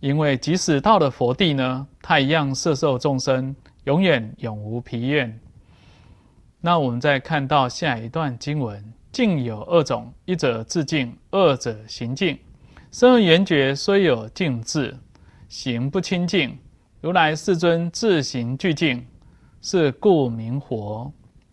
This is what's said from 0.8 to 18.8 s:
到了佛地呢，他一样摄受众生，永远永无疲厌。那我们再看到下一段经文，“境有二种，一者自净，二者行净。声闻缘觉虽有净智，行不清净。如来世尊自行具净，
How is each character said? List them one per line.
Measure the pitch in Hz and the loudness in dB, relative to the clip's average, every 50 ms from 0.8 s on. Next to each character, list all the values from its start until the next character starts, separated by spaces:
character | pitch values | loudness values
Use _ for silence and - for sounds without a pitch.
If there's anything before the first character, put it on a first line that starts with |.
到 | - 214 220 185 | 4 4 4 4
了 | 156 131 | 4 2
佛 | - - 131 120 | 0 0 0 0
地 | 127 - 196 165 143 | 0 2 2 2 2
呢， | 135 127 127 127 131 143 - - _ | 0 0 -2 -2 -4 -8 -12 -16 _
他 | - - 165 147 | -2 2 2 2
一 | 135 139 | 4 2
样 | 160 160 143 135 131 | 2 0 0 -2 -4
摄 | - - 170 147 | -2 0 -2 0
受 | 131 165 147 127 123 | 2 2 0 0 0
众 | - 147 135 131 | 0 0 0 0
生， | - 139 131 131 131 135 139 - - - _ _ - | 0 0 0 0 -2 -6 -10 -12 -18 -20 _ _ -2
永 | 135 143 180 | 0 0 2
远 | 190 175 147 120 110 107 - - | 4 2 2 2 0 -6 -10 -10
永 | - 113 107 104 | -10 -8 -8 -8
无 | 104 107 113 120 | -8 -8 -8 -8
疲 | 113 - 120 117 | -8 -8 -6 -4
厌。 | 120 135 147 147 123 113 110 113 - - - - - _ _ _ _ - - - - - - _ _ _ _ _ _ _ _ _ | -2 0 0 0 -2 -2 -6 -12 -18 -20 -20 -20 -20 _ _ _ _ -20 -20 -20 -20 -20 -20 _ _ _ _ _ _ _ _ _
那 | - 170 175 165 | -2 0 2 2
我 | 139 123 | 2 0
们 | 117 120 | -2 0
再 | 151 147 139 131 | 0 0 0 0
看 | - - 165 147 139 | 0 -2 -2 -2 0
到 | 131 156 143 131 | 2 2 2 2
下 | 123 - - 175 147 120 | 0 -2 -4 -4 -4 -4
一 | 113 113 117 | -4 -6 -8
段 | - 165 156 139 120 117 | -6 -4 -4 -4 -6 -8
经 | - 143 151 151 | -8 -6 -4 -4
文 | 127 107 104 104 104 110 - - - - | -4 -6 -8 -12 -16 -18 -20 -20 -20 -10
，“境 | - - 247 208 170 143 123 | -4 0 0 0 0 0 -2
有 | 117 110 104 | -4 -6 -8
二 | - - 170 170 | -4 0 2 2
种， | 147 - 127 110 113 123 - - _ | 2 2 -2 -4 -6 -10 -18 -12 _
一 | - 185 | -6 -2
者 | 165 151 127 113 113 113 | 0 0 0 0 -2 -6
自 | - - 170 143 | -4 -4 -4 -2
净， | - 160 147 127 120 - - _ _ | -2 -2 -2 -2 -4 -8 -14 _ _
二 | - 196 185 151 135 | 2 4 4 4 4
者 | 123 - 120 110 104 110 | 2 -2 -8 -8 -8 -12
行 | 110 - - 123 117 131 | -16 -12 -8 -8 -6 -4
净。 | - 196 160 135 - - - - - - - - - - - | -2 -2 -2 -2 -4 -10 -20 -20 -20 -20 -20 -20 -20 -20 -20
声 | - - 247 254 254 | 0 4 6 6 8
闻 | 233 | 6
缘 | 208 170 160 180 196 | 6 6 6 4 4
觉 | - 165 143 135 135 139 | 4 4 4 4 2 0
虽 | 143 - 208 196 202 | 0 0 2 2 4
有 | 190 156 123 113 113 113 | 4 4 2 0 -2 -6
净 | - - 185 147 123 117 | -6 -4 -2 -2 -2 -4
智， | 113 - - 156 127 - - - - - - _ - - - - - - | -6 -4 -4 -4 -4 -4 -6 -12 -20 -20 -20 _ -20 -20 -20 -20 -20 -20
行 | - - - 131 117 117 131 139 | -18 -10 -6 -4 -4 -2 -4 -2
不 | 143 190 | -2 -4
清 | 175 - 190 175 180 | -4 -2 -2 -2 -2
净。 | 170 - 175 139 117 - - - - _ _ _ _ _ _ | 0 0 0 -2 -2 -6 -12 -20 -20 _ _ _ _ _ _
如 | - 160 | -4 0
来 | 185 180 160 151 160 | 2 2 2 2 0
世 | 160 - 208 185 | -2 -2 -2 0
尊 | 165 180 170 165 165 170 170 | 2 2 2 2 2 0 -4
自 | - - 233 214 180 151 | -4 -2 0 2 2 2
行 | 127 - - 123 117 120 135 135 | 0 -2 -4 -6 -4 -4 -4 -2
具 | - 185 151 | -2 -2 0
净， | - | 0